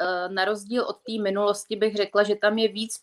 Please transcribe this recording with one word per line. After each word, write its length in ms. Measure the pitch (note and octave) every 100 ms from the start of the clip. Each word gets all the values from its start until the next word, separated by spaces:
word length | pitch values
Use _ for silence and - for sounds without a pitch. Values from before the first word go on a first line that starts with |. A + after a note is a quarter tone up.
eh, 280 | F3+ F3+ F3+
na 160 | F#3+ F#3+
rozdíl 380 | G#3+ G3+ B3
od 140 | - -
té 240 | - A3
minulosti 520 | G3+ G3 G#3 G3+ - G#3
bych 200 | G#3+ G#3
řekla, 280 | G3 G3+
že 120 | G#3 G#3
tam 220 | G#3 A3
je 100 | A3
víc 300 | G3+ A3 -